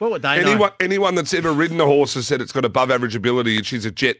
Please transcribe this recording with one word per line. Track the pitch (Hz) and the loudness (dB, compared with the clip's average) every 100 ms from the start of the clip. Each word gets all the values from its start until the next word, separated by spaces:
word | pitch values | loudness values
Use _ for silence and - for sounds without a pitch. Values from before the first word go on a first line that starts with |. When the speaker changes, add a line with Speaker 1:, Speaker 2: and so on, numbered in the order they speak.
Speaker 1:
What | 226 | -6
would | 180 | -4
they | 139 147 | -2 2
know? | 196 | 2
Speaker 2:
Anyone, | 208 196 - | 2 2 0
anyone | 185 196 196 | -2 0 0
that's | 180 147 | 0 -2
ever | 175 165 | -2 0
ridden | 147 170 165 | 0 0 2
a | 147 | 4
horse | 143 131 | 4 2
has | 131 117 | -2 -2
said | 135 | -4
it's | 120 | -4
got | 135 | -2
above | 123 131 127 | 0 0 2
average | 127 120 | 0 0
ability | 110 117 123 113 110 | -2 0 0 0 -2
and | |
she's | 101 120 | -2 -6
a | 107 | -8
jet. | - 127 - | -2 -2 0